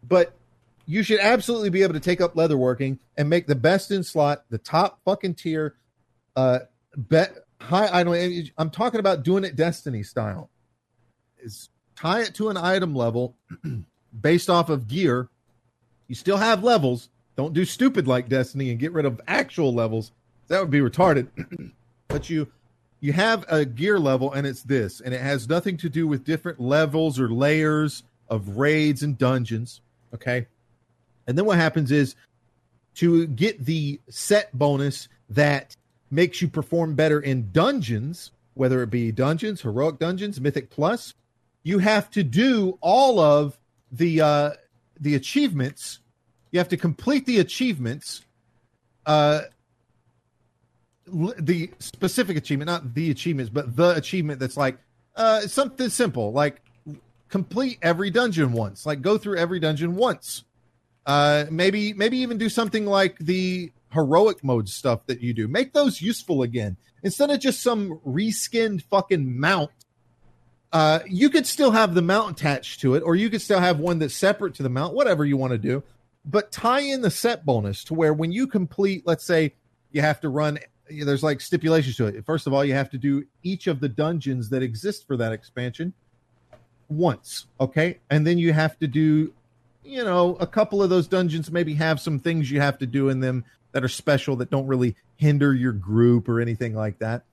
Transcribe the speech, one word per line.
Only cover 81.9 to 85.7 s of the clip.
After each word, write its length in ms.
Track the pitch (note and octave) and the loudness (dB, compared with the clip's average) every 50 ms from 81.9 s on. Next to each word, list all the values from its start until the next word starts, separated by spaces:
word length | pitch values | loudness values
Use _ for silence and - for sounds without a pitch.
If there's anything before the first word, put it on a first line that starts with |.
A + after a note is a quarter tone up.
| A#2 - | -2 -2
to 100 | B2+ G#2 | -2 -2
it. 180 | G2+ G#2+ - | -2 -6 -6
First 220 | - D#3+ D#3+ - - | -4 -4 -4 -2 0
of 60 | C3+ | 0
all, 100 | C#3 C#3+ | 0 2
you 100 | C#3+ C3 | 2 0
have 160 | C#3 C3+ C3 | -2 -2 -4
to 60 | - C3+ | -6 -4
do 280 | - C#3+ C#3 C#3 C#3+ _ _ _ _ | -2 -2 -2 -2 -4 _ _ _ _
each 240 | F3+ G3 F3+ - F#3+ | -6 -6 -4 -4 -4
of 140 | E3 C3+ | -4 -2
the 80 | C3+ C#3 | -4 -6
dungeons 600 | A2+ - D3+ D#3 F3 E3 C3 C#3 C3 B2+ A#2 G#2 | -2 -2 -2 -2 -2 -4 -4 -4 -4 -4 -4 -4
that 140 | C3 C3 C3 | -4 -4 -4
exist 420 | B2 A2+ G#2+ - G3+ G3+ - _ | -4 -6 -6 -6 -6 -8 -8 _
for 120 | _ C#3 A#2+ | _ -4 -4
that 160 | A#2 A2+ A2 | -2 -4 -4
expansion 600 | A2 _ _ _ - B2 B2 | -8 _ _ _ -8 -8 -8